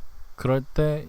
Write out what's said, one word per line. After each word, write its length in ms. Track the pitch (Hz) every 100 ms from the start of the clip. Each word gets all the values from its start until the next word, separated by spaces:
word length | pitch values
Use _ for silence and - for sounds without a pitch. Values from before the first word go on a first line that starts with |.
| - - - -
그럴 280 | 123 135
때 440 | 131 - 151 151